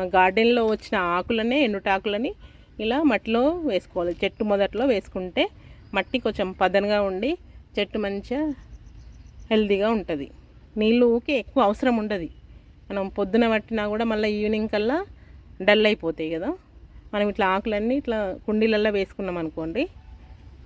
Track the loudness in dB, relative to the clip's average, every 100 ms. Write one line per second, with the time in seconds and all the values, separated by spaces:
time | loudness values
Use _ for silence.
0 | 0 4 4 4 2 4 2 -2 -2 -2
1 | 0 -2 -2 -2 0 0 0 0 0 0
2 | 0 -4 -4 -8 -16 -20 -20 -8 -2 0
3 | 2 2 0 0 2 0 -2 -2 -2 -4
4 | -4 -2 -4 -2 0 2 0 0 0 0
5 | -2 -8 -6 -2 -2 -4 -20 -20 -6 -4
6 | -2 -2 -2 -2 -4 0 2 2 2 0
7 | 0 -2 -4 -4 -8 -20 -10 -6 -4 -4
8 | -4 -4 -6 -4 -4 -6 -12 -20 -20 -20
9 | -20 -20 -20 -20 -2 0 2 2 2 0
10 | -2 -6 -8 -14 -20 -20 -12 -2 2 4
11 | 4 2 0 -2 0 2 2 2 0 0
12 | -2 -4 -6 -12 -20 -20 -20 -20 -10 -6
13 | -4 -4 0 2 4 2 -2 -4 -2 -2
14 | -2 0 0 0 0 -2 -2 -2 0 -2
15 | -4 -12 -20 -20 -20 -4 2 4 4 2
16 | -2 -4 -4 -4 -4 -6 -12 -20 -20 -20
17 | -10 -2 -2 0 2 2 0 -2 -2 -2
18 | -2 -4 -4 -6 -4 0 2 2 2 0
19 | -4 -6 -6 -4 -6 -6 -6 -4 -6 -8
20 | -20 -20 -20 -20 -20 -14